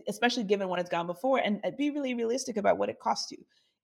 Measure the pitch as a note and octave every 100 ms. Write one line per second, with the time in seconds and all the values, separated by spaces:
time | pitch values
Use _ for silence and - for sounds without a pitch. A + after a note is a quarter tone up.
0 | - G3+ A#3+ B3+ G3 G3+ F#3+ F3+ F3 E3+
1 | E3+ E3+ C4 C4 G3+ G3+ F#3 A3+ D4 C#4+
2 | C4 A#3+ A3+ C4 - G#3+ G3 F#3 G3+ A3+
3 | A3+ - - - - _ _ _